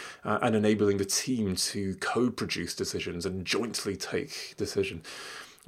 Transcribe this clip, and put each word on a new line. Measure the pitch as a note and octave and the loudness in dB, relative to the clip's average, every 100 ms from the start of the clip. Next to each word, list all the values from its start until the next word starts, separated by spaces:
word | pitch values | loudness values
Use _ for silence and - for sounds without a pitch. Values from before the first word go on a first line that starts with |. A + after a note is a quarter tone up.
| - - | -12 -6
uh, | G2 G#2 | -2 2
and | B2 A2 | 4 6
enabling | G#2+ G#2 G#2 G2 | 6 6 4 4
the | |
team | F#2+ - - B2 G2+ F2+ | 2 0 0 0 2 0
to | - G2+ F#2+ F#2 | -2 -2 -4 -2
co-produce | - A#2 B2 - G2 F#2 E2+ | 0 2 2 0 -4 -2 -4
decisions | - G2 - F2 E2+ F#2 | -4 -4 -2 -4 -2 -2
and | F#2 | -2
jointly | E2+ - A#2 - G#2 F#2 | 0 0 0 -2 -2 -2
take | - G2 - - - - | -2 -4 -4 -8 -10 -6
decision, | G#2 G#2 F#2+ E2 - - - - - - | 0 0 0 -2 -10 -12 -12 -14 -16 -12